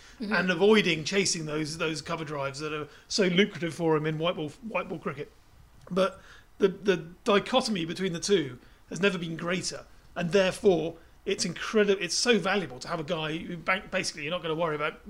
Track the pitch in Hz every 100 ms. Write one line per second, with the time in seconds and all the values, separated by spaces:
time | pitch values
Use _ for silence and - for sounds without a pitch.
0 | - - 202 196 180 170 202 214 175 160
1 | 143 196 180 175 151 151 156 160 160 156
2 | 139 170 151 151 139 135 151 151 143 -
3 | - - 185 175 202 160 170 151 170 156
4 | 151 156 165 185 151 - 226 175 185 170
5 | 185 143 147 - _ - - - - 180
6 | 185 - - - - - 202 180 196 180
7 | 160 - - 202 190 254 247 202 165 170
8 | 185 165 - 196 143 123 - - - 156
9 | 196 180 165 160 170 185 - 131 - -
10 | - - 175 196 185 175 214 170 156 -
11 | - - - 240 185 160 - 220 202 196
12 | 175 - 247 226 190 202 165 - - 170
13 | 151 170 156 160 208 175 160 190 208 185
14 | 170 175 147 180 165 156 170 151 151 -
15 | -